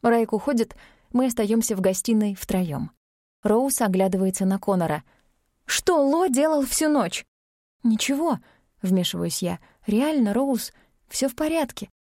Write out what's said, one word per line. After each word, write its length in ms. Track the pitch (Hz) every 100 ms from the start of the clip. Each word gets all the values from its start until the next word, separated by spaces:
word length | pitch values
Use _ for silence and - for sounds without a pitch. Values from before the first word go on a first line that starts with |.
Райк 320 | 240 233 226
уходит, 420 | 214 - 247 220 - - _ _
мы 140 | 247 262
остаемся 500 | 240 208 226 220 196
в 60 |
гостиной 520 | 190 190 - 220 208
втроем. 580 | 196 - 185 180 143 156 _ _ _ _ _
Роуз 400 | 208 214 269 269
оглядывается 640 | 226 185 190 185 190 185 190
на 120 | 196
Конора. 460 | - 185 165 151 - _ _ _ _ _ -
«Что 360 | - - 339
Ло 280 | 277 311 370
делал 340 | 254 311 311
всю 240 | 269 - 311
ночь?» 380 | 294 175 - - _ _ _ _ _
«Ничего», 560 | 233 220 - 277 330 277 - _ _ _ 190
вмешиваюсь 560 | 185 175 175 170 -
я. 160 | 175 175 _ _ -
«Реально, 460 | 208 285 311 220
Роуз, 400 | 208 277 240 - _ _ _ _
все 200 | - 277
в 60 |
порядке. 560 | 269 311 330 269 - 202 _